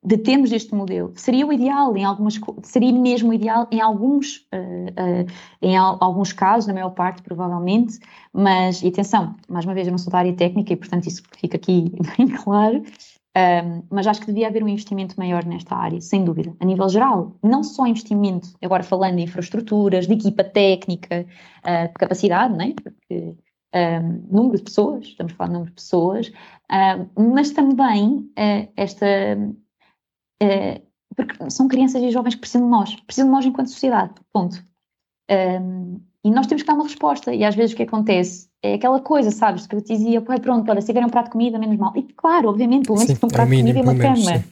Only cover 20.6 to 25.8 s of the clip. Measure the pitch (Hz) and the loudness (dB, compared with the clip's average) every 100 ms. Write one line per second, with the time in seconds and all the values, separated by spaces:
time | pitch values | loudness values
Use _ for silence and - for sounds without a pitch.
20.6 | 196 185 190 175 - 175 175 - - - | 4 2 -2 -8 -6 -6 -6 -16 -20 -12
21.6 | - 175 170 - 190 180 202 175 240 180 | -4 -2 -2 -2 -2 0 2 2 2 0
22.6 | 196 - - - _ 175 165 170 _ _ | -4 -6 -14 -20 _ -10 -10 -16 _ _
23.6 | _ 185 170 165 165 170 - 196 254 202 | _ -2 0 0 -4 -6 0 2 2 0
24.6 | - - 208 277 - - 175 - 180 175 | -2 0 0 -2 -10 -12 -12 -6 -6 -4
25.6 | 170 - | -8 -14